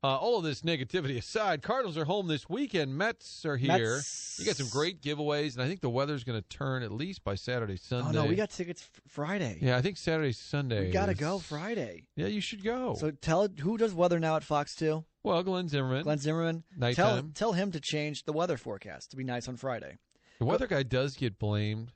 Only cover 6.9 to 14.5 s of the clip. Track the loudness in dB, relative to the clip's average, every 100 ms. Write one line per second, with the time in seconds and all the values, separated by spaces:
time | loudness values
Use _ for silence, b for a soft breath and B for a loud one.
6.9 | -4 -6 -6 -4 -4 -2 -2 -2 -6 -4
7.9 | -2 2 2 4 2 0 -4 -6 -8 -12
8.9 | -20 -14 -6 -2 0 -2 2 2 4 2
9.9 | -2 0 2 2 -2 -4 -2 0 0 2
10.9 | 2 2 2 0 -2 -4 -6 -4 -4 -4
11.9 | -8 -12 -4 -2 -2 -4 -4 -4 -2 -2
12.9 | -2 -2 -2 2 4 4 2 -2 2 2
13.9 | 4 4 6 4 2 2